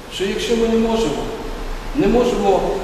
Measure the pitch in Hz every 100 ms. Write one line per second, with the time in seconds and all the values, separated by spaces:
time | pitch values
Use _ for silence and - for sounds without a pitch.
0 | - - 196 220 - 226 226 226 226 226
1 | 226 - - - - - - - - 269
2 | 202 233 - 208 202 180 - -